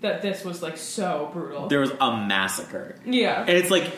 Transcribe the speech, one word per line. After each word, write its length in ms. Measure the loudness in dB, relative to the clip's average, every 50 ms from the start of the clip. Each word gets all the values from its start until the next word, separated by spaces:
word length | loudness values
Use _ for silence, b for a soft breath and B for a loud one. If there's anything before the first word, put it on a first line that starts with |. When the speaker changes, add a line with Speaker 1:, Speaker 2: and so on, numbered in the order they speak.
Speaker 1:
that 180 | -2 -2 -2 0
this 240 | -2 -4 -4 -4 -6
was, 180 | -8 -6 -6
like, 140 | -6 -6 -6
so 540 | -8 -10 -8 -4 -2 -2 0 0 -2 -2 -4
brutal. 360 | -6 -6 -8 -6 -6 -6 0 2
Speaker 2:
There 120 | 2 2
was 120 | 2 2 2 2
a 160 | 2 2 2
massacre. 800 | 0 0 2 2 2 2 0 -2 -6 -8 -8 -8 -10 -10 -10 -14 -10 -4
Speaker 1:
Yeah. 340 | 0 2 2 4 2 2 0
Speaker 2:
And 100 | 2 4
it's, 200 | 4 6 6 6
like, 140 | 4 2 2 0 2